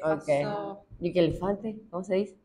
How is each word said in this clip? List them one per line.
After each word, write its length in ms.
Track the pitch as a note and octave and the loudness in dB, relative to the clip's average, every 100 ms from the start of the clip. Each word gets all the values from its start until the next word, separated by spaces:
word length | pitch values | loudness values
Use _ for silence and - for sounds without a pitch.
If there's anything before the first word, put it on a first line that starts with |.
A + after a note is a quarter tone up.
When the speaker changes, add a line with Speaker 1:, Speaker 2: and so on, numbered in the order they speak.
Speaker 1:
Ok. 220 | D#3 D#3 D3+ | 0 0 2
Speaker 2:
pasó? 580 | C#3+ F3 G#3 G3+ G3 - - | 2 2 -2 -6 -10 -14 -6
Speaker 1:
¿Y 120 | F3 | -2
qué 60 | F3+ | 4
elefante? 600 | E3 D#3 F3+ G3+ A3 G#3+ - | 4 2 -2 -2 -4 -8 -10
¿Cómo 140 | F3 | -8
se 100 | F#3+ F#3 | 0 0
dice? 200 | G3+ - | 0 -6